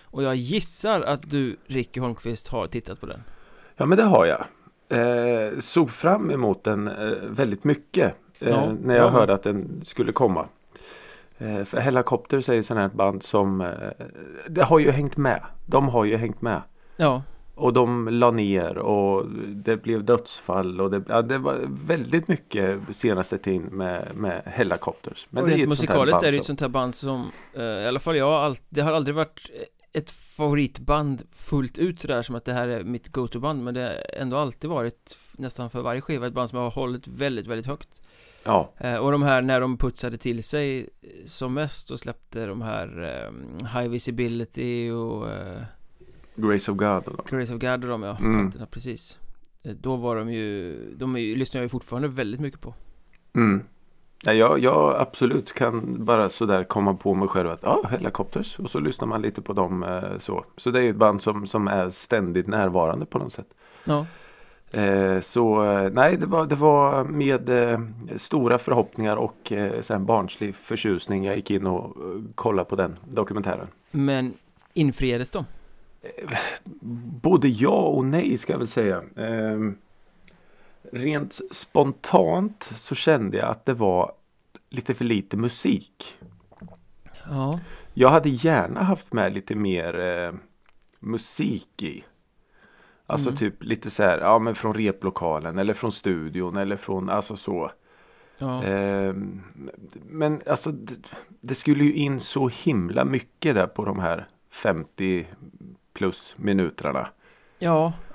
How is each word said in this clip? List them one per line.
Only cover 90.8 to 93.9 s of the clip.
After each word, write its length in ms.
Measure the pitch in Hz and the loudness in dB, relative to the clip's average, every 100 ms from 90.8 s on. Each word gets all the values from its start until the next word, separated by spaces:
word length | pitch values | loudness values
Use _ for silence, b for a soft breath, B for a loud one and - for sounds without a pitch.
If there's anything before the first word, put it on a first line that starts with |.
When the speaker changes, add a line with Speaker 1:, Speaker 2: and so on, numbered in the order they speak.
| _ _ | _ _
Speaker 2:
musik 800 | - 113 - - 143 113 - - | -8 -6 -6 -4 -4 -4 -8 -10
i. 220 | 87 - - _ _ _ b b b b b b b | -10 -10 -18 _ _ _ b b b b b b b
Alltså 220 | - 135 | -4 -2
Speaker 1:
Mm. 100 | 139 | -2
Speaker 2:
typ 240 | 110 - | -2 -4
lite 280 | 110 113 110 | -4 -4 -4